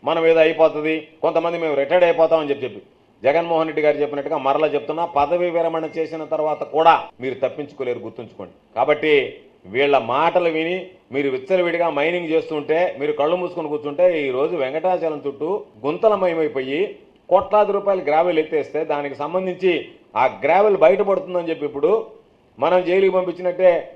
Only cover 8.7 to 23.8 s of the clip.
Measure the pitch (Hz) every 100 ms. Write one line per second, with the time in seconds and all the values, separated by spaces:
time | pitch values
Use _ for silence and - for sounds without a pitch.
8.7 | 110 143 147 156 147 123 - - _ 92
9.7 | 110 143 139 117 131 165 180 170 160 165
10.7 | 185 185 - _ 127 139 131 - 185 175
11.7 | 170 170 147 151 175 170 160 151 151 143
12.7 | 160 175 135 147 147 147 180 175 170 156
13.7 | 147 147 147 180 165 139 127 151 175 131
14.7 | 151 185 180 160 151 139 135 151 208 -
15.7 | 110 131 175 220 202 185 165 151 135 131
16.7 | 143 196 - _ _ _ 180 185 208 202
17.7 | 196 196 190 147 156 180 160 156 156 135
18.7 | 151 160 147 143 135 147 180 185 175 185
19.7 | 160 110 - _ 107 127 - 139 175 214
20.7 | 190 160 196 196 185 180 180 170 151 143
21.7 | 135 151 214 - - _ _ _ - 143
22.7 | 180 170 185 190 185 180 165 180 180 185
23.7 | 170